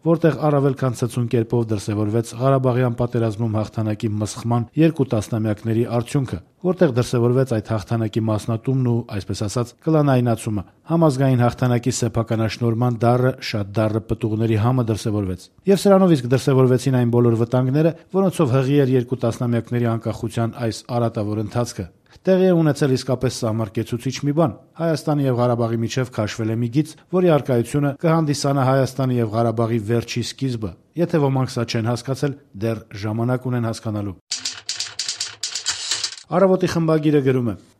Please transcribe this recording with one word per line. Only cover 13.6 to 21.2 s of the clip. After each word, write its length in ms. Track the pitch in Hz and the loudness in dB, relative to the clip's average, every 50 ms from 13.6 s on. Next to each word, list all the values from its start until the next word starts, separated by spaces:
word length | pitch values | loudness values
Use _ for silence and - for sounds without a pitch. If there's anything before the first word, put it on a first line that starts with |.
| 98 98 101 | -6 -4 -2
դառը 260 | 113 107 107 104 113 - - | 0 0 0 0 -2 -4 -4
պտուղների 480 | 113 - - 110 107 110 117 110 113 104 107 | -4 -4 -2 -2 0 0 0 2 2 2 2
համը 180 | 120 131 127 120 110 | 2 2 2 0 0
դրսևորվեց։ 560 | 110 95 - 117 104 104 101 92 92 - - - _ _ - 190 | -2 -2 -2 -2 -2 -2 -2 -2 -4 -8 -12 -18 _ _ 0 2
Եվ 120 | 196 180 - | 2 4 6
սրանով 320 | 202 196 190 190 180 165 | 6 6 6 6 6 4
իսկ 100 | 131 120 120 131 | 4 2 2 0
դրսևորվեցին 640 | 127 - 147 135 131 131 123 127 123 - 139 131 127 | 2 2 4 4 6 6 6 4 4 2 2 2 2
այն 160 | 123 120 117 | 2 4 4
բոլոր 240 | 120 120 120 113 110 | 4 4 4 4 2
վտանգները, 500 | 120 117 - 127 131 127 131 151 156 165 160 - - _ - | 2 2 2 0 2 2 2 2 2 2 0 -2 -6 _ 0
որոնցով 400 | 190 196 185 - - 165 127 120 | 0 2 2 2 2 2 2 2
հղի 240 | 135 131 131 143 143 | 2 2 4 4 4
էր 120 | 139 127 131 | 4 4 4
երկու 240 | 127 120 - 127 117 - | 2 2 0 -2 -2 -2
տասնամյակների 640 | 117 110 - 123 120 120 117 113 - 120 120 120 117 113 | -2 -2 -2 -2 0 0 -2 -2 -2 -2 0 0 0 0
անկախության 640 | 113 - 110 107 - - 110 - 120 117 113 - - 120 | -2 -2 -6 -6 -4 -6 -6 -2 -2 -2 -2 -2 -4 -4
այս 120 | 113 104 - - - 127 | -6 -6 -6 -8 -6 -2
արատավոր 460 | 120 117 113 113 117 | 0 0 0 -2 -2